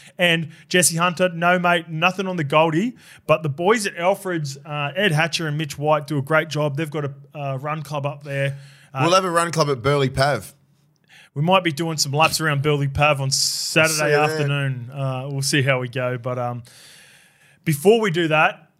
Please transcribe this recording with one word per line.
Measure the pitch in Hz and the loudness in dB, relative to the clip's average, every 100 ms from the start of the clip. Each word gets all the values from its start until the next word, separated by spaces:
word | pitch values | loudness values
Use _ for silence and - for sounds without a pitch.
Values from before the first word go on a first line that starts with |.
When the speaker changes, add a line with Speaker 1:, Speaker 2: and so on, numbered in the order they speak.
| - - | -16 0
Speaker 1:
And | 175 165 160 - - | 2 2 -2 -12 -2
Jesse | 180 - 165 | 2 2 2
Hunter, | 180 175 185 | 0 0 -2
no, | 170 175 180 | 2 2 2
mate, | 175 175 170 | 2 0 -2
nothing | 156 180 185 190 | -2 0 0 -4
on | 180 | -4
the | |
Goldie, | 139 156 160 156 240 - - - - | 2 4 4 2 -2 -6 -16 -8 0
but | 165 | 0
the | 160 | 0
boys | 139 180 233 196 | 0 2 2 0
at | 160 | -2
Alfred's, | 175 196 185 170 143 139 | 0 0 -2 -4 -6 -10
uh, | 165 147 143 165 | -10 -6 -4 0
Ed | 208 | 0
Hatcher | 151 165 - 160 | 2 0 -2 -4
and | 147 | -4
Mitch | 147 - | -6 -4
White | 147 151 143 | 0 0 0
do | 147 | -4
a | |
great | 139 156 160 | 0 0 0
job. | 147 151 139 | -2 -2 -2
They've | 156 | -6
got | 156 | -6
a, | 143 139 - 156 | -6 -10 -16 -10
uh, | 139 135 | -8 -6
run | 147 156 | -6 -8
club | 143 151 143 | -6 -6 -6
up | 147 | -8
there. | 143 139 139 139 - - _ | -8 -4 -4 -4 -14 -20 _
Uh, | 131 | -2
Speaker 2:
We'll | 156 | 4
have | 185 190 | 4 4
a | |
run | 170 170 | 2 0
club | 160 147 | 0 0
at | 131 | 0
Burleigh | 135 143 135 | 2 2 2
Pav. | 131 139 120 - - _ _ _ _ _ - - | 2 2 0 -4 -18 _ _ _ _ _ -20 -12
Speaker 1:
we | 139 | -4
might | 165 190 | 2 2
be | 175 | 2
doing | 143 165 156 | -2 -4 -4
some | 147 | -2
laps | 147 160 - | 2 2 2
around | 160 139 | 0 0
Burleigh | 151 147 139 | 0 0 0
Pav | 139 147 139 | 2 2 2
on | 135 | 0
Saturday | 135 - - - 165 160 156 | -2 -2 -4 -2 2 2 2
Speaker 2:
See | |
you | 151 | 2
there. | 147 | 2
Speaker 1:
afternoon. | 151 156 143 143 135 123 117 | 2 0 -2 -2 -2 -4 -8
Uh, | 143 135 127 139 | -6 -6 -6 -6
we'll | 139 | -4
see | 135 151 | 0 2
how | 135 131 | 2 0
we | 127 | -2
go. | 123 123 123 | -4 -4 -4
But, | 127 123 | -6 -4
um, | 120 123 120 - - - - _ _ _ _ _ | -4 -6 -12 -20 -20 -20 -20 _ _ _ _ _
before | - 143 190 233 | -4 2 4 4
we | 214 | 2
do | 165 165 | 0 2
that | 156 180 - _ _ | 2 2 0 _ _